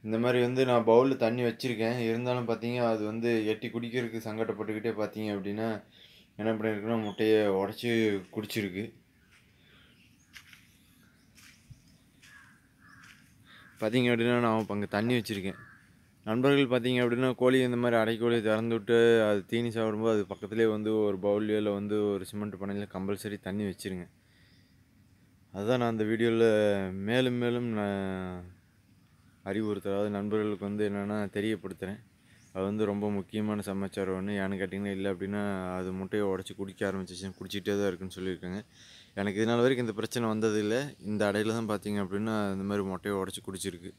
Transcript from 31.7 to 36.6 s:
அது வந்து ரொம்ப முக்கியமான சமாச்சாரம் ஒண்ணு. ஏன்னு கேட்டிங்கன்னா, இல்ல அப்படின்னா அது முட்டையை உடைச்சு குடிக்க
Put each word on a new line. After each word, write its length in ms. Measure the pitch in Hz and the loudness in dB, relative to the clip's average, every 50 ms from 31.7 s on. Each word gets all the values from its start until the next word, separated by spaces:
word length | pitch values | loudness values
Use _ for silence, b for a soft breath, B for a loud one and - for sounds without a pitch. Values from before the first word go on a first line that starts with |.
| 92 80 95 92 101 107 - - _ b b b b b b b | -10 -8 -8 -8 -8 -10 -12 -20 _ b b b b b b b
அது 140 | b 95 95 | b -2 -2
வந்து 200 | 98 104 107 107 | -2 0 0 0
ரொம்ப 200 | 101 101 101 104 104 | 0 0 0 -2 -2
முக்கியமான 520 | 104 98 92 - - 110 107 107 107 104 | -2 -2 -4 -4 -4 -4 -2 -2 -2 -4
சமாச்சாரம் 560 | 98 101 98 98 98 95 - - 98 95 95 92 | -4 -4 -4 -4 -4 -4 -4 -4 -2 -2 -2 -4
ஒண்ணு. 160 | 92 101 104 101 | -4 -4 -4 -2
ஏன்னு 180 | 95 95 101 95 | -2 -2 -2 -4
கேட்டிங்கன்னா, 360 | 95 92 87 98 101 101 98 | -4 -4 -4 -4 -4 -4 -4
இல்ல 140 | 95 95 98 | -2 -2 -4
அப்படின்னா 320 | 95 87 95 98 101 104 101 101 101 95 92 92 90 | -2 -2 -4 -4 -4 -2 -2 -2 -4 -4 -4 -4 -4
அது 160 | 92 92 92 | -4 -4 -4
முட்டையை 340 | 92 95 95 92 - 107 104 98 | -4 -6 -6 -2 -2 0 0 0
உடைச்சு 260 | 95 92 92 - 98 | 0 -2 -4 -8 -10
குடிக்க 260 | - | -10